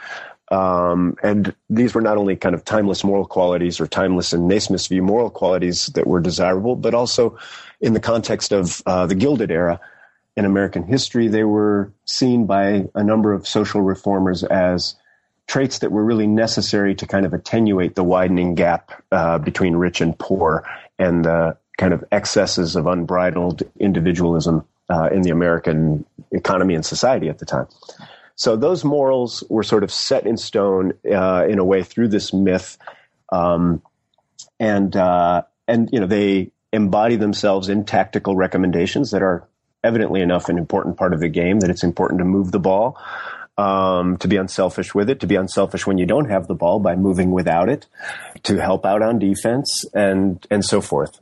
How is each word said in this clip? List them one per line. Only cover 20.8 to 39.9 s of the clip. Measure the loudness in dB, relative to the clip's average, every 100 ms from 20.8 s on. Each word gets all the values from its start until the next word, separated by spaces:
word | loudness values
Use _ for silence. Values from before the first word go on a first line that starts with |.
| -14 -2
and | 0 2 2
the | 2 0 -4 _ -2
kind | 0
of | 0 0
excesses | -2 0 0 0 0 -2 0
of | 0
unbridled | 0 0 0 0 0 -2 -2 -6 -2
individualism, | 0 2 0 0 2 2 2 0 -2 _ -4
uh, | -2 0
in | 0
the | 2
American | 2 2 0 0 0 0 0 -6 -18 -8
economy | -6 -2 0 0 0
and | -4
society | -2 0 0 -2
at | -8
the | -6
time. | -6 -6 _ -20 -20 -20 -20 -20 -4
So | 0 2
those | 2 0
morals | 0 2 2 2 -2 -6 -4
were | -2
sort | 2 2
of | 0
set | -2 -2 0 0
in | -2
stone, | -2 0 2 2 0 -2 -2
uh, | 0 2 2 2
in | 2
a | 2
way | 2
through | 0 -2 0
this | 0 0
myth. | 0 2 0 -4 -14 -20 -20 _ _ -6
Um, | -2 2 2 0 -2 -6 _ _ _ _ -20 -20 -6
and, | -2 0 0 2
uh, | 2 4 2 2 -2 _ -2
and, | 0 0
you | 0
know, | 0
they | 2 2 0 -2 -10 _
embody | -2 0 2 2 2
themselves | 0 0 0 0 0
in | -4
tactical | -2 -2 -2 -2 -2 0
recommendations | 0 0 0 0 0 -2 -2
that | 0
are | 0 0 -6 _ _ _
evidently | 0